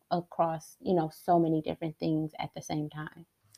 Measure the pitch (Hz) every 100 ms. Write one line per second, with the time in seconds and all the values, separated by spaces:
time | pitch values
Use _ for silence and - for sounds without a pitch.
0 | - 175 170 - 165 160 - - - 180
1 | 160 - - 170 165 156 156 165 165 156
2 | 165 156 156 - 160 - - 156 151 151
3 | 151 165 165 _ _